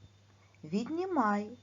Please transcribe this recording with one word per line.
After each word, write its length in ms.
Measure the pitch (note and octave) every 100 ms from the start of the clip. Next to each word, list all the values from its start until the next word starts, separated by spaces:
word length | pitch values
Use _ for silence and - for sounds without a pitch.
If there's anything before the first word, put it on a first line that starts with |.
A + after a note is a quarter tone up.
| - - - - - -
Віднімай 920 | D3+ F#3+ A#3+ D#4+ F#4+ E4+ G#3+ G#3 G#3+ B3